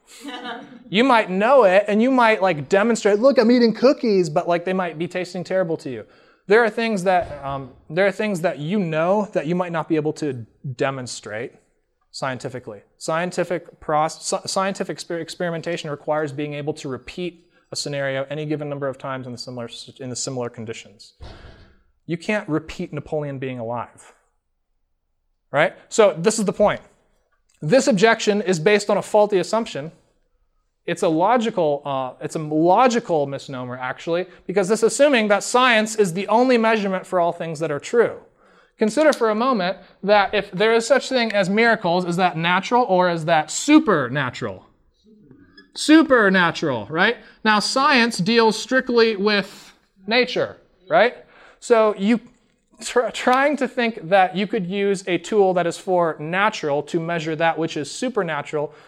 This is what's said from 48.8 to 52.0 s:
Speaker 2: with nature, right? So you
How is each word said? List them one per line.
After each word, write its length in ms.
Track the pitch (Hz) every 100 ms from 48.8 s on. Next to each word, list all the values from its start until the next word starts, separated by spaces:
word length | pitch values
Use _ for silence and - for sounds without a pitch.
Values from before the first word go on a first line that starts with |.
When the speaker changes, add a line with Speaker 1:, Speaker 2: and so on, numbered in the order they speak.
| 254 240 226 196
Speaker 2:
with 580 | 208 208 196 - - _ _ _ 202
nature, 500 | 247 240 180 110 - _ _ -
right? 260 | 165 233 - - _ - _
So 340 | - 226 214
you 220 | 202